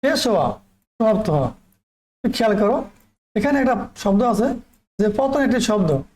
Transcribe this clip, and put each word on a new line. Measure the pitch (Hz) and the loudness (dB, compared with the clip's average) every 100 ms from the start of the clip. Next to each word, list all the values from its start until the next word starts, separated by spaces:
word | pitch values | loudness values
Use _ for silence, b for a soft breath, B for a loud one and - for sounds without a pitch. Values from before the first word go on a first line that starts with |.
শেষ | 269 311 262 | -2 -2 0
হওয়া, | 196 127 107 _ _ _ _ | 0 0 -4 _ _ _ _
সমাপ্ত | 220 214 214 | 0 2 0
হওয়া। | 151 123 - _ _ _ _ _ | 0 -2 -6 _ _ _ _ _
একটু | _ 233 - | _ -6 0
খেয়াল | 226 202 | 0 2
করো, | 208 277 - _ _ _ _ 220 | 2 0 -4 _ _ _ _ -4
এখানে | 262 285 | 0 0
একটা | 262 240 - - | 0 -2 -4 -6
শব্দ | 208 196 247 | 0 2 2
আছে | 202 247 262 - _ _ _ | 0 0 -2 -12 _ _ _
যে | 208 208 | -2 0
পতন | 269 277 277 | 0 0 0
একটি | 247 240 | 0 0
শব্দ। | 214 175 139 - | 0 0 -2 -4